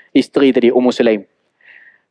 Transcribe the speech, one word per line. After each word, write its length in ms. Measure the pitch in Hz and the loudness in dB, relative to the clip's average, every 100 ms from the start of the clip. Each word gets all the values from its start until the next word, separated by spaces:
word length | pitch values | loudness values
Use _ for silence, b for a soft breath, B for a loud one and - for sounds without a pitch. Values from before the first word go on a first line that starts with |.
| B 143 | B -4
isteri 320 | - - 135 | -2 0 0
tadi, 240 | 123 117 | 2 0
Ummu 160 | 127 123 | 2 0
Sulaim. 320 | 117 120 107 - _ _ _ b b b b b | 0 0 -2 -6 _ _ _ b b b b b